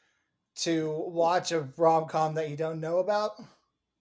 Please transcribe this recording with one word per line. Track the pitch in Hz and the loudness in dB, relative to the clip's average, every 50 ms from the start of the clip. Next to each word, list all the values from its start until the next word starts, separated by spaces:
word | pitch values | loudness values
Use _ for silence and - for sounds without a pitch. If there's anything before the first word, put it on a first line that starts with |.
| _ _ _ _ _ _ _ _ _ _ _ | _ _ _ _ _ _ _ _ _ _ _
to | - - 175 165 160 156 156 156 156 - | -6 -4 -2 0 0 0 -2 -4 -4 -6
watch | 175 170 170 170 165 175 180 170 - | -4 0 2 2 4 2 2 0 0
a | 170 160 143 131 131 - | -2 -2 -4 -4 -2 4
rom-com | 170 160 160 160 160 156 - 156 156 156 156 | 4 6 6 6 2 0 0 0 0 0 0
that | 156 160 151 | -4 -4 -6
you | 147 147 | -4 -4
don't | 160 160 165 160 | -4 -4 -4 -6
know | 156 160 170 180 | -4 -2 0 0
about. | 185 208 208 208 214 214 - - 226 - _ _ _ _ _ _ _ _ _ _ | 0 2 0 0 0 -2 -4 -10 -18 -20 _ _ _ _ _ _ _ _ _ _